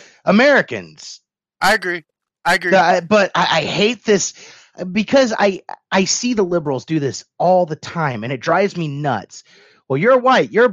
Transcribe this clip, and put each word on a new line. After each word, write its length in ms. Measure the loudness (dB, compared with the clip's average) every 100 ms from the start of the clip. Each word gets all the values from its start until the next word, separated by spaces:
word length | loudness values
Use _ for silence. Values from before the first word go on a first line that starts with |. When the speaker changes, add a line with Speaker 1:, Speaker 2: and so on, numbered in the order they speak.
| -20 _
Speaker 1:
"Americans." 960 | 0 4 4 4 0 -8 -12 -20 -20 -20 _ _ _ _
Speaker 2:
I 140 | 0
agree. 300 | 0 -2 -8 -10 _ _ _
I 100 | -2
agree. 160 | -2 2
Speaker 1:
The, 60 | 2
I, 200 | 4 0
but 300 | 2 0 2
I, 260 | 0 0 -2
I 40 |
hate 400 | -2 -2 -2 -2
this 300 | 0 0 0 -10 -20 -20 _ -14 -6
because 420 | -4 0 2 2 2
I, 240 | 0 0 -10 -20 _
I 140 | -2
see 300 | 0 -2 -2
the 80 | -2
liberals 420 | 0 -2 -2 -6
do 140 | -4 -4
this 240 | -4 -6 -14 _
all 280 | 2 2 2
the 100 | -4
time, 480 | -10 -6 -4 -4
and 80 | -8
it 80 | -6
drives 360 | 0 0 0 -2
me 120 | -8
nuts. 560 | -6 -4 -4 -8 -20 _ _ _ _ _
Well, 60 | 0
you're 180 | 2 4
white, 320 | 4 2 2
you're 200 | 2 2